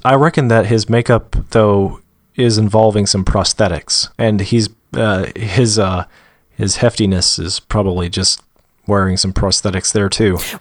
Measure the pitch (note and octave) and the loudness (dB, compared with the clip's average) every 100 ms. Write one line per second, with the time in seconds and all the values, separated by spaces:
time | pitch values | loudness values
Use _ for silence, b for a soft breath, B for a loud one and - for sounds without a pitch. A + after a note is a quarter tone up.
0 | B2 C3+ D#3 E3 B2+ A2+ A2 A2+ - A#2 | 0 2 2 2 2 2 2 0 2 -2
1 | - A2+ - - - A2+ G#2+ G2+ G2 - | 2 0 0 -6 -2 2 4 4 0 -4
2 | _ _ _ - B2 G#2+ G#2 A2 A2 G#2 | _ _ _ -2 0 2 2 4 4 2
3 | G2+ G2 F#2 G2+ F2+ - G2+ D#2 - - | 0 0 0 0 -2 0 -2 -2 -4 -4
4 | - - A2+ G#2 G2 A#2 G#2 _ _ - | -4 -2 0 0 0 0 -2 _ _ -4
5 | A2 F#2+ F#2+ - G#2+ A#2+ A#2+ G#2+ F#2+ F#2 | -2 0 -4 -6 -4 0 2 2 0 -2
6 | - b b b b - G2+ - A#2+ - | -6 b b b b -6 -4 0 0 0
7 | G2+ F#2 - - E2+ - - G#2+ G2 F2+ | 0 0 -2 -4 -6 -8 -4 -2 -2 -2
8 | F2 G2 F#2+ - _ _ _ _ - G2+ | -4 -4 -4 -4 _ _ _ _ -2 0
9 | F#2+ F#2 G2 - G2 F2+ G2+ F#2 - G#2+ | 2 0 -2 -2 0 -2 -2 -4 -2 -2
10 | G2 - G#2+ F2+ B B | -2 0 0 0 B B